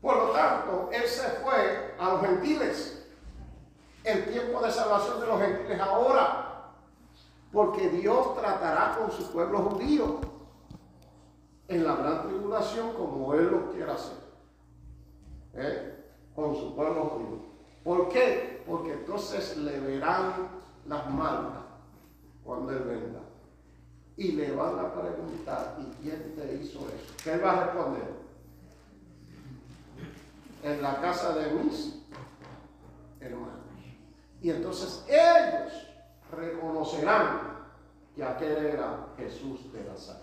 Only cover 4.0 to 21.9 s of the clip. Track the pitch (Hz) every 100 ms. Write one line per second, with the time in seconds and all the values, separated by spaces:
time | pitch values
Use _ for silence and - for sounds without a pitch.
4 | 226 196 - 240 240 240 226 - 220 202
5 | 208 214 226 202 196 - - 190 196 202
6 | 262 277 - - - - - - - -
7 | - - - - - 208 185 185 180 175
8 | 202 247 254 247 214 180 170 160 147 226
9 | 214 - 170 170 170 202 196 196 254 302
10 | 226 - - - - - - - - -
11 | - - - - - - - 175 165 170
12 | 151 160 - 190 202 220 - 226 226 208
13 | 165 135 135 151 170 - - - 156 -
14 | - - - - - _ - - - -
15 | - - - - - - 139 - - -
16 | - - - - 151 - 123 - 156 165
17 | 151 - 107 110 - - - - - 180
18 | 175 208 254 - - - - 165 160 143
19 | - 202 - 196 - 156 147 139 135 135
20 | 156 180 190 185 185 - - - - 147
21 | 139 139 156 131 - - - - -